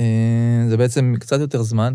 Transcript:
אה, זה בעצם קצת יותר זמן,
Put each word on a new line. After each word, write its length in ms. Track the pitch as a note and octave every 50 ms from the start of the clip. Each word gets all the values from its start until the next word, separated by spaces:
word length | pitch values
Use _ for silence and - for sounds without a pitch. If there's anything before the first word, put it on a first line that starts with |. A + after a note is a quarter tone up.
אה, 640 | A#2+ A2+ A2 A2+ A2+ A#2 A#2 A#2 A#2 A#2 A#2+ A#2 A#2 A2+
זה 80 | A2
בעצם 380 | A2 B2 B2 - C#3+ C3 B2 A#2 -
קצת 200 | - - C#3 C#3+
יותר 220 | D3 C#3 - A#2+
זמן, 320 | A2+ A2 A2+ A2 A2+ B2+